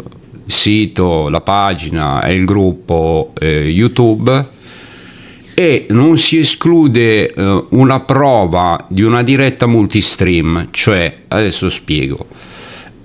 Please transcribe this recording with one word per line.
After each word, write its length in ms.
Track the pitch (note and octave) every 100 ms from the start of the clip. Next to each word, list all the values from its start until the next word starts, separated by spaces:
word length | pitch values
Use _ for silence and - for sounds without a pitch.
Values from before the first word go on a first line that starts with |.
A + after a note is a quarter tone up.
| - - - - -
il 60 |
sito, 760 | - - G#2+ G#2+ - F2+ E2 D2+
la 120 | E2
pagina 800 | - G2+ G2 F2 D2+ E2 D2+ C#2
e 120 | -
il 100 | F#2
gruppo, 880 | F#2 G2+ F#2+ D#2+ - E2+ D#2+ D#2+ D#2 -
eh, 300 | D#2 D2+ D2+
YouTube. 840 | E2+ A#2 A#2+ A#2+ A2 A#2 C3+ C3 - - - - - - - - - - -
E 280 | F3 B2+ -
non 300 | A2 D3 D#3+
si 180 | - E3
esclude, 960 | D#3 - E3 E3+ D3+ A#2 A#2 G#2+ E2
eh, 320 | - G2 G2 -
una 300 | A#2 C3 C3
prova 840 | - C3+ C#3+ A#2+ F#2 F2+ F2+ E2 -
di 100 | F#2+
una 220 | A2 A#2+
diretta 420 | A#2+ A#2+ C3+ B2+
multistream, 1040 | A#2+ A2+ G2+ G#2+ - - F2+ F2 D#2+ E2+ F2
cioè, 520 | - - G2 E2 - -
adesso 420 | G2+ G#2+ - F#2
spiego, 560 | - - D2+ C2+ C#2 - - - - - - - -